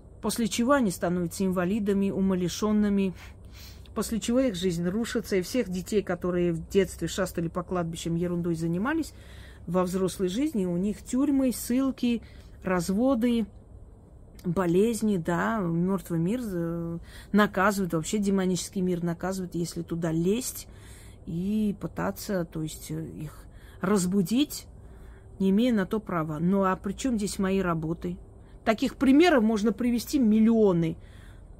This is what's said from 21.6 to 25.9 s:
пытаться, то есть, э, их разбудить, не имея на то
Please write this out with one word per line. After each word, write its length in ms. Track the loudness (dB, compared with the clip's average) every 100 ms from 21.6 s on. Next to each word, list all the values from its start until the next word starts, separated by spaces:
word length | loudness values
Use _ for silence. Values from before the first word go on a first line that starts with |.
| 0 -2
пытаться, 640 | -6 -4 -4 -4 -4 -4
то 180 | -4 -6
есть, 280 | -8 -8 -10
э, 140 | -8
их 320 | -8 -10 -12 -14 -20 -20 -20 -6
разбудить, 840 | 0 2 2 0 2 2 0 -4 -14 -18 -20 -18 -20 -20 -14 0
не 120 | 2
имея 220 | 4 4
на 140 | 2
то 140 | 0